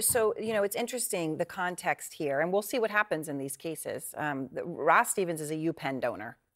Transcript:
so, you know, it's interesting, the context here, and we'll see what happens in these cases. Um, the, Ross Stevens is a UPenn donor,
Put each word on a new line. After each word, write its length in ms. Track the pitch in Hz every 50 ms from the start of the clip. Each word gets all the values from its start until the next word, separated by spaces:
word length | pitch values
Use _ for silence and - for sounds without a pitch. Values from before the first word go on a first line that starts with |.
so, 340 | 208 - - 240 220 214 - -
you 120 | 220 220 226
know, 120 | 202 202
it's 100 | 202 -
interesting, 600 | - 240 226 254 240 - - 208 180 165 156 156 165
the 60 | 170
context 680 | - - 196 180 180 180 - - 170 143 - - - -
here, 260 | - 160 139 135 143
and 120 | 160 180 185
we'll 100 | 202 208
see 160 | - - 254
what 100 | 220 202
happens 380 | 208 208 214 - 175 156 151 156
in 100 | 143 139
these 180 | 135 139 -
cases. 560 | - - 165 156 - - - 104 131 - - -
Um, 320 | - 151 147 143 135 135 - -
the, 120 | 143 -
Ross 460 | 175 165 - 139 160 165 214 240 -
Stevens 300 | - 208 185 170 165 156
is 100 | 151 147
a 40 | 160
UPenn 440 | 156 160 165 156 - - 139 135 127
donor, 360 | 123 120 101 90 107 117 - - _ _ _